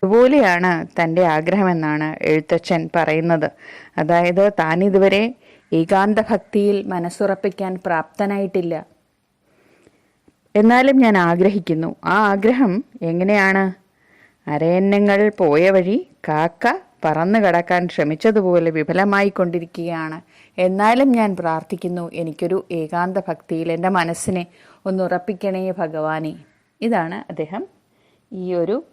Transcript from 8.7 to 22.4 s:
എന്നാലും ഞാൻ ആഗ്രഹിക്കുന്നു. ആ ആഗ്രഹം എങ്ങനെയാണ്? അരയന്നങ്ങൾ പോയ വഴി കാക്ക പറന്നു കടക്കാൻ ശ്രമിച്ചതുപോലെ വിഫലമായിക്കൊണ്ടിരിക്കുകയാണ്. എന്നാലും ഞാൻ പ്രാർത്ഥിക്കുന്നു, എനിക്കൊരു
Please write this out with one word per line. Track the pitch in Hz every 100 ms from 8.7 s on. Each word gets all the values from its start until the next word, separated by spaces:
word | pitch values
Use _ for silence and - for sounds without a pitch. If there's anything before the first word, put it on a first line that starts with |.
| 165 - _ _ _ _ _ _ _ _ _ _ _ _ _ _ _ _ 208
എന്നാലും | 220 247 262 269 240
ഞാൻ | 196 170
ആഗ്രഹിക്കുന്നു. | 170 190 202 170 160 165 - 165
ആ | 190 208
ആഗ്രഹം | 196 214 254 254 185 285 - 165
എങ്ങനെയാണ്? | 170 185 208 190 190 190 185 _ _ _ _ _ _ -
അരയന്നങ്ങൾ | 151 160 180 196 202 202 196 214 208
പോയ | 175 147 180 190
വഴി | 175 226 370 _ -
കാക്ക | 151 165 - 226 349 - _ 160
പറന്നു | 156 175 220 202
കടക്കാൻ | 170 175 180 175 -
ശ്രമിച്ചതുപോലെ | 147 156 226 214 185 175 165 160
വിഫലമായിക്കൊണ്ടിരിക്കുകയാണ്. | 151 170 202 196 202 196 180 170 170 - 170 165 160 160 - _ _ - 185
എന്നാലും | 190 208 240 277 240
ഞാൻ | 214 180
പ്രാർത്ഥിക്കുന്നു, | 170 160 160 175 180 180 170 -
എനിക്കൊരു | 165 151